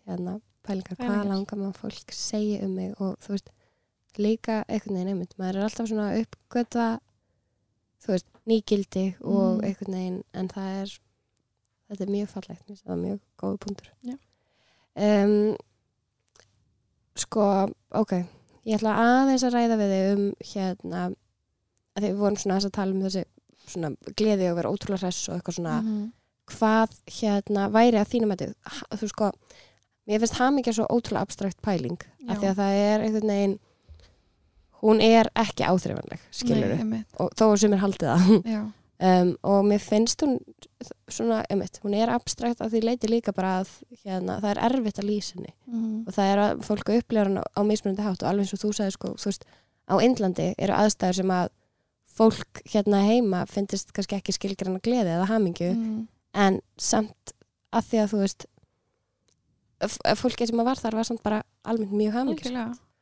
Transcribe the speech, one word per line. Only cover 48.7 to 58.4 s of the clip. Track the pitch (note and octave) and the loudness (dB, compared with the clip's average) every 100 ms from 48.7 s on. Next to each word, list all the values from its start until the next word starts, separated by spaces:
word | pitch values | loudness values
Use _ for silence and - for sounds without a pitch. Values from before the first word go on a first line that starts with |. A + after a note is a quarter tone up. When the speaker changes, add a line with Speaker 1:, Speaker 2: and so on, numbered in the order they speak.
Speaker 1:
sagðir, | G#3 G3 | -2 -2
sko, | - F#3+ | -4 -8
þú | - G3+ | -6 -4
veist, | - - _ _ _ - | -6 -10 _ _ _ 0
á | F#3+ | 4
Indlandi | A#3+ A#3+ F#3+ F3 F3 - | 4 4 0 0 -2 0
eru | F#3+ | 0
aðstæður | G3 G#3+ - F#3 F3+ | 4 2 2 0 0
sem | F#3+ | 0
að | F3+ F3 - _ _ _ _ _ - | 0 -2 -6 _ _ _ _ _ 4
fólk | A3 A3 - - - | 4 4 -4 -16 -4
hérna | G#3+ G3+ G3 G3+ | 0 2 4 4
heima | A#3+ A3 F3+ G3+ | 4 2 0 -4
fyndist | - G3+ G3 - | -4 -4 -6 -8
kannski | - F#3+ G3+ | -8 -6 -6
ekki | - | -4
skilgreina | - G3+ G3 F#3+ F#3 | -4 -4 -4 -4 -2
gleði | A3+ B3 F#3 E3+ | 0 0 2 0
eða | F#3+ | 2
hamingju, | A3+ F#3+ E3+ F3 A#3 | 2 0 0 -2 0
Speaker 2:
Mm. | A3 A3 A3+ _ _ | -2 -4 -8 _ _
Speaker 1:
en | G3+ G3 F#3+ - - | 2 4 2 -4 -8
samt | - A3+ G#3+ - - - _ _ _ | -2 0 -2 -8 -20 -20 _ _ _
að | A#3 - | -4 0
því | A3+ | 0
að, | G#3 | 2
þú | G#3+ | 2
veist, | G3 - | 0 -4